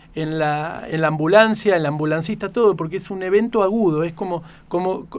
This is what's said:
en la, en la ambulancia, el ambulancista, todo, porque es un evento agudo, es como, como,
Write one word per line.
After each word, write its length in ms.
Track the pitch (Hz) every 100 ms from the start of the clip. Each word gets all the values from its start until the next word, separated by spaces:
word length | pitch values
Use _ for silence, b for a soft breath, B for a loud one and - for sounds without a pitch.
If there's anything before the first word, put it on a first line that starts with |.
| b
en 240 | - 156 156
la, 460 | 151 147 156 - -
en 140 | 160
la 60 | 160
ambulancia, 680 | 156 156 202 220 214 214 180
el 80 | 147
ambulancista, 640 | 151 151 156 165 214 196
todo, 260 | 220 220 175
porque 220 | 165 185
es 120 | 190
un 140 | 190
evento 400 | 185 196 233 233
agudo, 400 | 190 220 202 151
es 100 | 170
como, 300 | 165 190 175 B B -
como, 400 | 175 185 185 -